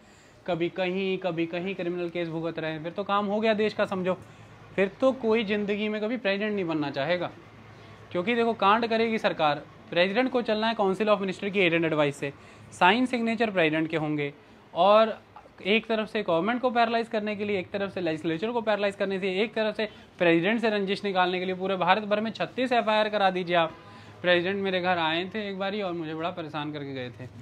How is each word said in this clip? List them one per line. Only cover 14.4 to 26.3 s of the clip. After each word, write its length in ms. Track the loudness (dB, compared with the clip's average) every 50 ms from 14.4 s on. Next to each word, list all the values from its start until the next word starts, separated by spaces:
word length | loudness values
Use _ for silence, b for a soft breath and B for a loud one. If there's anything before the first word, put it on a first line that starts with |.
| B B B B B -8 0
और 480 | 4 6 6 8 6 6 4 0 -8 -14 -20 -20 -20 -20 -20 -20 -8 -2
एक 200 | 0 0 0 2
तरफ 240 | 0 -2 -2 -2 -4
से 140 | -4 -4 0
गवर्नमेंट 380 | 0 0 2 2 0 -2 0
को 80 | -2 0
पैरालाइज 380 | 2 2 2 2 2 -2 -2
करने 280 | -2 -4 -4 -4 -4 -6
के 100 | -4 -4
लिए, 140 | -2 -2 -4
एक 120 | -4 -4
तरफ 220 | -6 -6 -6 -4 -4
से 80 | -4
लेजिस्लेचर 500 | -2 -2 -4 -2 -2 -4 -2 -2 -4 -4
को 100 | -4 -2
पैरालाइज 340 | 0 0 0 0 0 -4 -2
करने 240 | -2 -2 -2 -2 -2
से, 220 | -2 -2 0 0
एक 120 | -2 -2 -2
तरफ 220 | -2 -2 -2 -2
से 140 | -4 -6 -6 B B B B -4
प्रेसिडेंट 440 | 2 4 4 4 4 4 2 0 2
से 80 | 0 0
रंजिश 340 | 0 0 0 -2 -2 -2 -2
निकालने 360 | -2 2 2 2 2 0 -2
के 60 | -2
लिए 100 | -4 -4
पूरे 200 | -4 -2 -2 0
भारत 280 | 0 4 4 4 4 2
भर 180 | 0 -2 0
में 100 | -2 -4
छत्तीस 400 | -4 -4 -6 -4 -2 -2 0 2
एफ़आईआर 380 | 2 0 2 2 2 2 2 2
करा 200 | 2 4 2 4
दीजिए 260 | 2 2 -2 2 4
आप। 180 | 4 2 2 -2 B B B B B B B B -2
प्रेसिडेंट 420 | 2 4 4 4 4 0 -2 -2 -2
मेरे 180 | 0 -2 0
घर 160 | 2 2 0
आए 280 | 2 2 0 0 -2 -4
थे 240 | -4 -6 -8 -8 -6
एक 100 | -6 -4
बारी 220 | -4 -4 -4 -4
और 120 | -4 -4 -4
मुझे 220 | -6 -6 -6 -6
बड़ा 140 | -4 -6
परेशान 440 | -6